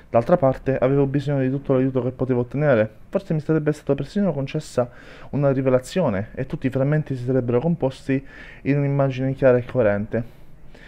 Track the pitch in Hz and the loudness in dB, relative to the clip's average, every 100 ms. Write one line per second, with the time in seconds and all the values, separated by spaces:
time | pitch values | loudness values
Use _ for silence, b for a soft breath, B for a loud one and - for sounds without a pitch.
0 | - 117 117 175 135 127 - 131 131 139 | -2 0 4 4 4 0 -2 0 2 4
1 | 139 143 139 143 131 139 139 131 135 127 | 2 0 0 0 0 -2 0 2 2 0
2 | 120 127 123 123 120 135 151 120 107 - | -2 -2 0 0 -2 0 4 4 2 -4
3 | - 196 - 156 147 156 151 151 - 139 | -6 -6 -2 -2 0 0 0 -2 -2 -2
4 | 139 202 202 139 135 156 - - 120 B | -2 -2 -2 -2 -4 -6 -4 -4 -4 B
5 | B B B 139 143 131 131 127 - 185 | B B B 0 2 2 2 2 0 -2
6 | 156 95 110 - 123 - 135 131 135 151 | 0 0 -4 -8 -8 -4 -2 0 0 0
7 | 147 131 123 131 120 120 156 170 135 131 | -2 -4 -2 0 0 0 0 0 -2 -4
8 | - 135 B B B B - 143 143 139 | -2 -2 B B B B -2 0 0 0
9 | 139 127 131 131 135 123 120 127 110 101 | 0 0 -4 2 4 4 2 0 2 0
10 | 107 113 120 B B - B B | -2 -4 -6 B B -20 B B